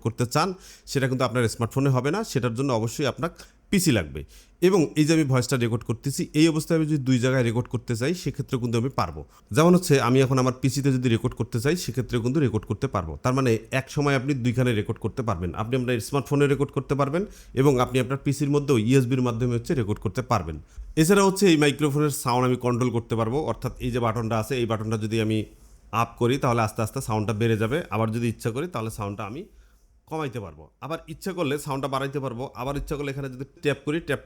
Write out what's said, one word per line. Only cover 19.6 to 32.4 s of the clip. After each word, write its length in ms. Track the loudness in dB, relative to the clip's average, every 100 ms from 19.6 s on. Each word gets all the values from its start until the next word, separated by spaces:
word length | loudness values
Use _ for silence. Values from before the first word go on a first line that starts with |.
| -2 -2
রেকর্ড 200 | -2 -2 -4
করতে 160 | -4 0
পারবেন। 260 | 0 -2 -8 -12 -16 -4 2
এছাড়া 220 | 4 6 4
হচ্ছে 160 | 4 4
এই 60 | 6
মাইক্রোফোনের 500 | 4 2 0 2 0 -2
সাউন্ড 200 | 0 2 2
আমি 80 | 2 0
কন্ট্রোল 240 | 0 0 -2
করতে 160 | -2 -2
পারবো, 180 | 0 -2 -4
অর্থাৎ 220 | -4 -6 -6 -4
এই 60 | -2
যে 40 | -2
বাটনটা 300 | -2 -2 -2
আছে, 120 | -2 -2
এই 60 | 0
বাটনটা 260 | -2 -2 -4 -2
যদি 120 | 0 0
আমি 120 | 0 -4 -12 -20 -20 -6 -2
আপ 80 | -2 0
করি, 140 | 0 2
তাহলে 180 | 0 0 0
আস্তে 120 | -2 -4
আস্তে 140 | -4 -4
সাউন্ডটা 260 | -2 -2 0
বেড়ে 160 | 0 0
যাবে। 160 | 0 -4 -4 -2
আবার 120 | -2 -2
যদি 120 | -2
ইচ্ছা 160 | -2 -6 -6
করি, 100 | -6
তাহলে 160 | -6 -8 -6
সাউন্ডটা 260 | -8 -6 -10
আমি 120 | -12 -14 -20 -20 _ _ _ -10
কমাইতে 300 | -6 -6 -8 -12
পারবো, 180 | -16 -20 _ -10
আবার 140 | -10 -10
ইচ্ছা 180 | -10 -6 -2
করলে 180 | -2 -2 -4
সাউন্ডটা 240 | -6 -4 -4
বাড়াইতে 240 | -4 -4 -6
পারবো, 180 | -6